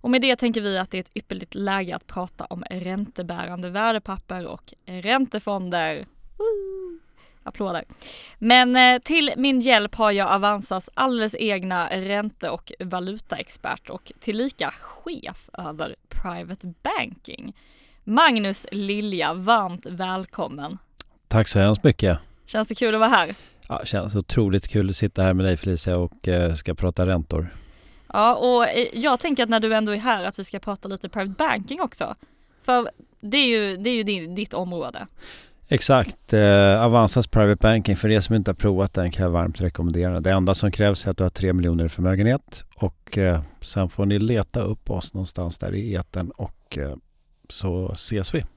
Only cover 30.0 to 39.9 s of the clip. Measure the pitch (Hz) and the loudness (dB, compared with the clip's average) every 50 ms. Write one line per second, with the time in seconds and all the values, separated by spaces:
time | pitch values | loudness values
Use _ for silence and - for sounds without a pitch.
30 | 214 254 233 202 180 185 196 - 196 - - 196 - - 202 196 - 202 196 185 | 0 -2 -2 0 -2 -6 -8 -8 -12 -10 -10 -10 -8 -8 -10 -8 -8 -10 -10 -10
31 | - 185 - 220 190 196 190 - 302 320 247 214 196 - 269 330 370 254 - - | -10 -10 -6 -6 -6 -6 -2 -2 0 0 0 0 -2 -6 -6 -6 -6 -6 -4 -8
32 | - - - _ - _ _ _ _ _ _ _ _ - 247 247 233 - - _ | -8 -8 -8 _ -16 _ _ _ _ _ _ _ _ 2 2 2 2 -2 -8 _
33 | - _ _ _ - 208 214 285 285 247 233 220 208 202 190 180 202 240 247 226 | -20 _ _ _ -10 -2 2 2 4 4 4 2 0 -2 -4 -4 -2 -2 0 0
34 | 214 202 208 190 165 165 180 190 214 - - - 185 180 175 170 147 123 - - | 0 -2 -2 -4 -4 -8 -6 -8 -8 -6 -6 -6 -6 -6 -6 -6 -8 -8 -8 -10
35 | 98 - _ - - - - - - - _ _ - - - 117 - - 135 127 | -14 -14 _ -20 -20 -20 -20 -20 -20 -20 _ _ -4 0 0 2 4 6 6 4
36 | 110 - - _ _ - - 107 104 101 101 101 101 98 98 107 113 120 117 117 | 4 2 -4 _ _ 2 4 6 6 8 8 8 8 8 6 6 4 6 6 6
37 | 113 104 - 127 117 - - 113 107 101 104 95 - 110 113 113 98 - 101 87 | 6 6 4 2 0 4 4 6 6 6 6 6 6 4 6 4 4 2 0 0
38 | - 107 107 107 95 - 113 110 95 98 92 - - 107 98 92 98 98 - - | 2 2 4 4 4 4 2 2 2 0 -2 2 2 2 4 4 0 0 0 0
39 | 90 90 87 - 95 90 85 85 85 87 82 - 92 90 - - 87 87 | -2 -2 0 0 0 2 2 2 0 0 -2 -2 -2 -2 -2 0 -2 0